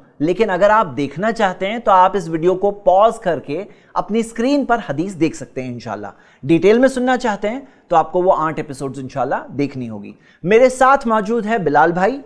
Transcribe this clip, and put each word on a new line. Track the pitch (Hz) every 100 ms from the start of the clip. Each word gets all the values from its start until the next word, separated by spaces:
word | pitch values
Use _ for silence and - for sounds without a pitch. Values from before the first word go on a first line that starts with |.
| _ -
लेकिन | 151 180 220
अगर | 180 202
आप | 214 196
देखना | 127 143 156 214
चाहते | 226 196 180 190
हैं | 233
तो | 226
आप | 190 190 196
इस | 165
वीडियो | 165 170 185
को | 202 202
पॉज | 180 185 226 226
करके | 185 147 - 151 208 - _ -
अपनी | - 214
स्क्रीन | 226 - 240 285
पर | 247 233 196
हदीस | 139 190
देख | 180 160
सकते | - 123 -
हैं | 127
इंशाल्लाह। | 120 117 104 101 - _ _
डिटेल | 131 165 185 233
में | 262
सुनना | 262 247 247
चाहते | 247 202 202
हैं | 254 - _ -
तो | 170
आपको | 156 180
वो | 180
आठ | 147 156 156
एपिसोड्स | 147 135 139 131
इंशाल्लाह | 131 139 127 208 277 139
देखनी | 139 131 117
होगी। | 107 101 - _ _
मेरे | 165 220 254
साथ | 254 262 277 233
मौजूद | 220 202 233 208
है | 233
बिलाल | 156 143 165
भाई। | 175 196 277